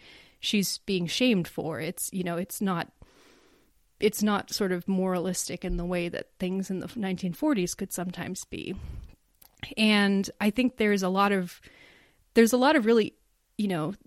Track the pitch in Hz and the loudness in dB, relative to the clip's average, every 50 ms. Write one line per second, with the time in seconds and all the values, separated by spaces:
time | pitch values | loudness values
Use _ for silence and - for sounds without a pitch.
0 | - - - - - _ _ _ - - - 202 180 - - - _ - 196 175 | -20 -20 -20 -20 -20 _ _ _ -4 0 0 0 0 0 -4 -6 _ -4 -2 -2
1 | 175 156 - - 254 254 214 180 160 - - 165 151 160 156 120 156 175 190 - | -2 -2 0 2 2 4 4 2 0 -2 -6 -8 -6 -6 -6 -6 -8 -8 -8 -8
2 | - - 190 190 175 170 170 170 185 - - - 208 190 180 170 - - _ _ | -8 -6 -6 -6 -4 -4 -4 -4 -6 -6 -6 -4 -2 -2 -2 -2 -4 -8 _ _
3 | - - _ _ _ _ _ _ _ _ _ _ _ _ _ _ _ _ _ - | -20 -20 _ _ _ _ _ _ _ _ _ _ _ _ _ _ _ _ _ 0
4 | 202 214 - - 214 214 208 185 - - - - 208 185 180 175 - - 190 185 | 0 0 2 2 2 2 2 0 -2 -4 -4 -2 0 0 -2 -2 -2 -2 0 0
5 | 185 185 185 175 165 185 175 - - - - - - 180 180 175 170 175 180 175 | 0 0 0 0 -2 -2 -2 -4 -4 -6 -8 -8 -6 -4 -4 -4 -2 -2 -2 -2
6 | 170 175 - - - _ _ - 185 180 190 196 185 - 190 180 - - - 240 | -2 -4 -6 -8 -10 _ _ -6 -4 -2 -2 -2 -4 -4 -4 -6 -6 -8 -6 -4
7 | 196 190 185 - 190 175 165 - 302 311 277 190 180 175 - - 196 - - 185 | -4 -4 -4 -4 -4 -6 -4 -2 0 0 2 2 0 -2 -4 -8 -8 -8 -8 -8
8 | 175 185 175 180 - - 185 - - - - - - - 190 - - - - - | -8 -8 -8 -8 -10 -10 -10 -12 -12 -12 -12 -10 -10 -10 -10 -10 -10 -12 -12 -14
9 | - - - _ _ _ _ _ - - _ _ - - - - 220 214 214 202 | -14 -16 -20 _ _ _ _ _ -20 -20 _ _ -16 -10 -2 0 2 4 6 6
10 | 202 196 196 196 190 - - - 208 214 - 262 254 254 - - 220 208 202 196 | 4 4 4 2 0 -2 -4 -2 0 0 2 2 0 0 0 2 2 2 2 2
11 | 190 180 190 196 202 208 202 190 180 175 - - - - - - - - - _ | 0 0 2 2 2 4 2 0 -2 -4 -8 -16 -20 -20 -20 -20 -20 -20 -20 _
12 | _ _ _ _ _ _ - 226 233 214 254 247 254 294 320 285 208 226 233 220 | _ _ _ _ _ _ 6 6 6 8 6 4 6 6 6 4 4 4 4 4
13 | 214 - - _ _ _ _ _ _ _ _ - 208 196 180 156 151 170 202 - | 4 2 -4 _ _ _ _ _ _ _ _ -4 -2 -2 0 -2 -2 -4 -6 -8
14 | _ | _